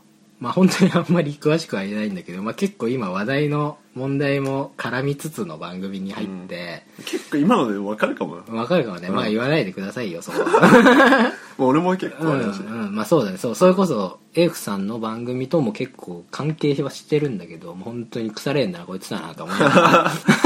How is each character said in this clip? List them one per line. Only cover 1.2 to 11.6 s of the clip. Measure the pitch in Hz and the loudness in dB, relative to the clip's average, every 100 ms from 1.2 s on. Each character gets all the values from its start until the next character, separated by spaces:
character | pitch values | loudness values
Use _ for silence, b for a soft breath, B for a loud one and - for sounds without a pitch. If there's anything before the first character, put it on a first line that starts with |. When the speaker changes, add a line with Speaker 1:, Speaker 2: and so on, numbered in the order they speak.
Speaker 1:
り | 147 143 | 0 -2
詳 | 151 165 | 0 0
し | - | -2
く | 107 | -6
は | |
言 | 98 | -6
え | |
な | 104 | -6
い | 107 | -6
ん | |
だ | 92 | -8
け | 82 | -10
ど、 | 90 | -10
ま | 107 | -8
あ、 | |
結 | 113 196 - | -4 -4 -2
構 | 117 | -4
今 | 131 95 | -2 -4
話 | 92 | -4
題 | 110 139 147 | -2 0 0
の | 147 147 156 _ | 0 -4 -6 _
問 | 123 135 139 | -8 -4 -2
題 | 143 139 | 0 0
も | 135 135 135 - | -2 -4 -6 -8
絡 | 120 123 | -6 -4
み | 139 143 | -4 -4
つ | 160 | -8
つ | 127 90 | -8 -8
の | 78 | -10
番 | 87 92 | -10 -10
組 | 98 98 | -8 -8
に | 95 | -8
入 | 107 | -8
っ | 104 92 92 | -8 -10 -12
て、 | 87 87 - - - | -12 -12 -14 -16 -18
Speaker 2:
う | |
ん。 | |
結 | - - - | -8 -8 -4
構 | 147 | 0
今 | 165 226 | 4 4
の | 120 | 2
で | 101 | -2
わ | 101 107 | -6 -2
か | - | -4
る | - | -2
か | 95 | -8
も | 85 | -10
な。 | 104 | -10
Speaker 1:
わ | 113 120 | -6 0
か | 180 | 0
る | |
か | 113 | 0
も | 87 | -6
ね。 | 90 | -4
Speaker 2:
う | |
ん。 | |
Speaker 1:
ま | 101 | -4
あ、 | 110 | -2
言 | 107 | -2
わ | 131 | 0
な | 156 | 0
い | |
で | 98 | -2
く | 92 | -6
だ | 98 | -8
さ | 127 | -8
い | 107 | -8
よ、 | - | -8
そ | - | -6
こ | - | -4
は。 | 359 403 - 240 247 262 262 269 247 - | 2 4 8 10 10 8 6 6 2 -2
Speaker 2:
<laughs> | - | -10
も | - | -2